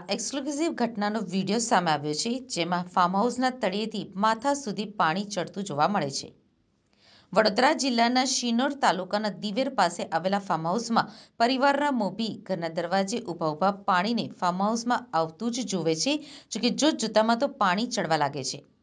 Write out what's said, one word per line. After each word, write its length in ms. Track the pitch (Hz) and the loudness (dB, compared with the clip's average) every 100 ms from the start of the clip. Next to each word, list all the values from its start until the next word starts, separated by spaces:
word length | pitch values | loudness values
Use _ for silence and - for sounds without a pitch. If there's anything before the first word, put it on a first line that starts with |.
| 180 | 2
એક્સક્લુઝિવ 640 | 214 - 269 269 285 330 | -4 -2 -4 -4 -2 -2
ઘટનાનો 460 | 233 233 226 208 220 | 0 -2 0 -2 -2
વીડિયો 400 | 185 190 185 220 | -2 -2 0 -2
સામે 320 | 233 214 175 | 2 2 4
આવ્યો 220 | 147 147 | 2 0
છે, 260 | 151 233 254 | -2 -2 -4
જેમાં 440 | 262 - 170 180 | -4 -4 -2 -2
ફાર્મ 320 | 180 - 175 190 | 0 2 4 4
હાઉસના 340 | 240 240 254 | 0 2 -2
તળિયેથી 600 | 254 202 196 220 214 156 180 | 0 -2 -2 -4 -6 -8 0
માથા 380 | 214 226 277 | 0 2 0
સુધી 320 | 285 247 190 214 | -2 -2 -6 -6
પાણી 380 | - 165 170 | 0 2 2
ચડતું 400 | 202 185 165 - | -2 -4 -6 -6
જોવા 240 | 196 143 160 | -6 0 2
મળે 220 | 208 143 | 2 -2
છે. 240 | - - - _ _ _ _ _ _ _ - _ | -6 -10 -16 _ _ _ _ _ _ _ -20 _
વડોદરા 400 | 185 214 208 254 | 2 4 4 4
જિલ્લાના 520 | 294 277 233 233 254 254 | 4 0 2 4 4 2
શિનોર 480 | - 240 233 277 | 0 0 2 0
તાલુકાના 560 | 277 233 175 180 208 214 | 2 2 2 0 -2 -2
દિવેર 400 | 170 208 202 269 | -4 -4 -2 -2
પાસે 340 | 269 175 175 | 2 0 0
આવેલા 360 | 214 160 180 202 | -4 -2 0 0
ફાર્મ 280 | 196 180 165 | 0 -2 0
હાઉસમાં 420 | 196 233 226 - - - - | -2 0 0 0 -6 -20 0
પરિવારના 540 | 233 262 277 285 294 | 0 4 2 2 0
મોભી 420 | 254 196 190 226 202 | 0 -2 -2 -4 -6
ઘરના 300 | - 185 165 | -6 -4 -4
દરવાજે 520 | 165 165 190 196 233 | -4 0 0 0 -2
ઊભા 300 | - 165 160 | -6 -2 -2
ઊભા 220 | 151 190 | 2 0
પાણીને 580 | 202 - 190 202 233 156 - | 0 2 2 2 -2 -4 -2
ફાર્મ 220 | 180 180 | -2 0
હાઉસમાં 460 | 202 233 233 240 - | 0 0 0 -2 0
આવતું 380 | 165 165 - 233 | 0 0 -2 -4
જ 140 | 233 202 | -4 -2
જુએ 300 | 190 160 160 | -2 0 0
છે, 300 | 262 294 - - - | 0 -2 -4 -18 -12
જો 80 | - | -2
કે 100 | 233 | 0
જોતજોતામાં 680 | - 302 - 220 214 220 233 | 2 2 2 2 4 4 2
તો 80 | 277 | 0
પાણી 400 | - 196 180 247 | 0 2 2 0
ચડવા 300 | 226 165 160 | -2 0 2
લાગે 260 | 143 143 | 0 -2
છે. 220 | 131 135 - _ | -6 -8 -14 _